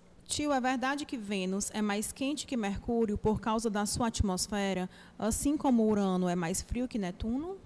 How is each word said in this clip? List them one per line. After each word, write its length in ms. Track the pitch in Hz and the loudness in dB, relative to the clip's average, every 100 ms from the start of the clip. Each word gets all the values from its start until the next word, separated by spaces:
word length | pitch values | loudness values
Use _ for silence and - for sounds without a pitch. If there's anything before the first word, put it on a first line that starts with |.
| - - | -20 -20
tio, 280 | - - 294 | -6 -2 2
é 80 | 269 | 2
verdade 440 | 247 262 254 285 | 2 0 0 -2
que 140 | 302 262 | -4 -8
Vênus 520 | 202 202 185 190 202 | -4 -2 0 0 -2
é 100 | 214 | -2
mais 300 | 214 202 214 | 0 0 -2
quente 340 | - 269 294 - | -2 -2 -2 -4
que 100 | 247 | -2
Mercúrio 600 | 202 196 - 233 226 208 | -2 -2 -2 0 2 2
por 220 | 220 214 | 2 0
causa 280 | 226 220 226 | 0 0 0
da 160 | 208 | 0
sua 240 | 202 - 233 | 0 0 0
atmosfera, 800 | - 208 185 - 208 196 185 180 - - - | 0 0 0 -2 0 0 0 -4 -8 -20 -4
assim 380 | 214 220 277 302 | -2 0 0 2
como 300 | 285 240 220 | 4 4 4
Urano 420 | 208 196 180 180 | 4 4 2 2
é 60 | |
mais 280 | 175 165 185 | 2 0 -2
frio 260 | - 240 254 | -4 -4 -2
que 100 | 233 | -2
Netuno? 600 | 185 180 220 247 330 381 | -4 -4 -4 -2 -4 -8